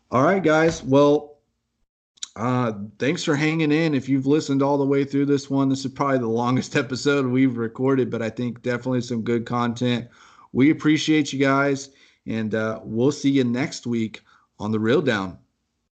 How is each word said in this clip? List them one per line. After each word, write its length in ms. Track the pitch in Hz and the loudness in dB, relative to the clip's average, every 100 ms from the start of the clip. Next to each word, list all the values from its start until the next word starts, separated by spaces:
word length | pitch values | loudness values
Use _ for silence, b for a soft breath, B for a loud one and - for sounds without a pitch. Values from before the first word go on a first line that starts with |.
| _ | _
All 140 | 117 | 0
right, 180 | 151 196 | 2 2
guys. 400 | 156 156 165 160 | 2 2 2 0
Well, 540 | - 135 143 147 - - _ _ _ _ _ _ _ _ - | 2 4 6 4 -2 -16 _ _ _ _ _ _ _ _ -16
uh, 380 | - 117 127 120 104 104 - | -6 -2 0 -2 -4 -10 -4
thanks 240 | 123 165 | -2 -2
for 140 | - 143 | 0 0
hanging 340 | 156 160 156 | 0 0 2
in. 240 | 151 165 | 2 2
If 140 | 139 131 | 0 0
you've 180 | 135 135 | 0 2
listened 360 | 151 151 139 | 2 2 0
all 160 | 139 143 | 2 2
the 60 | |
way 200 | 139 139 | 2 0
through 220 | 139 139 143 | 0 0 2
this 220 | 143 - | 0 0
one, 200 | 135 135 | 0 0
this 160 | 135 | 0
is 80 | 131 | -4
probably 260 | 127 139 131 | -4 -2 0
the 80 | 113 | 0
longest 480 | 113 120 127 - 151 | 0 0 0 0 -2
<laughs> 80 | |
episode 420 | 127 127 143 143 131 | -2 -2 0 0 2
we've 300 | 127 135 117 | 2 2 0
recorded, 540 | 113 - 131 135 117 | -4 -2 0 2 0
but 100 | 113 | -2
I 100 | 113 | -4
think 320 | 107 123 107 | -4 -6 -6
definitely 380 | 123 120 131 127 | -4 -4 -2 -4
some 200 | 120 120 | -2 -4
good 240 | 110 120 113 | -2 -2 -2
content. 640 | 120 120 113 123 120 120 B B B B | -2 -2 -2 -2 -2 -4 B B B B
We 180 | - 139 | 2 2
appreciate 640 | 147 151 151 - 156 143 | 2 2 2 2 2 0
you 60 | 135 | 0
guys, 520 | 139 135 143 135 - b b b - | 2 2 2 -2 -6 b b b -8
and, 260 | 113 110 | -4 -2
uh, 280 | 110 110 110 | -2 -4 -6
we'll 300 | 101 110 131 | -6 0 0
see 180 | 147 139 | 0 2
you 140 | 139 | 2
next 420 | 123 120 160 - 120 | 2 0 -4 -6 -6
week 360 | 117 110 - _ b b - | -4 -4 -8 _ b b -10
on 140 | 104 | -4
The 80 | 110 | 0
Real 220 | 110 139 | 2 2
Down. 360 | 131 107 95 - _ _ _ _ _ | 2 -2 -4 -10 _ _ _ _ _